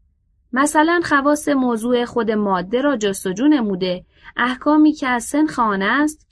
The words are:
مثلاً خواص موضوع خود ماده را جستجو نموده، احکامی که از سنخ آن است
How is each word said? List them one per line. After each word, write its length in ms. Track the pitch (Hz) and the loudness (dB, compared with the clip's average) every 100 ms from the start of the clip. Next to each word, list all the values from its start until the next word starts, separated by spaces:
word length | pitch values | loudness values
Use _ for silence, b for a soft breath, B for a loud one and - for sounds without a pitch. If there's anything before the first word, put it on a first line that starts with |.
| _ _ _ _ - | _ _ _ _ -6
مثلاً 480 | 247 294 311 320 349 | -2 0 2 2 2
خواص 440 | 339 285 285 294 294 | 0 0 2 0 0
موضوع 560 | 269 254 226 233 240 | 0 0 -2 0 -2
خود 260 | 240 240 220 | 0 -2 -2
ماده 520 | 214 202 185 185 240 | 0 0 -2 -2 -2
را 140 | 285 254 | 0 0
جستجو 500 | 202 196 190 190 294 | -2 -4 -6 0 2
نموده، 580 | 294 214 180 185 180 B B B - | 2 0 -2 -4 -6 B B B -4
احکامی 560 | 247 254 294 302 302 | -4 -2 2 4 4
که 160 | 302 262 | 2 -2
از 160 | 247 | -4
سنخ 340 | - 294 311 269 | -2 -2 -2 0
آن 240 | 220 190 | 0 0
است 440 | 202 262 302 302 _ | 0 0 0 -4 _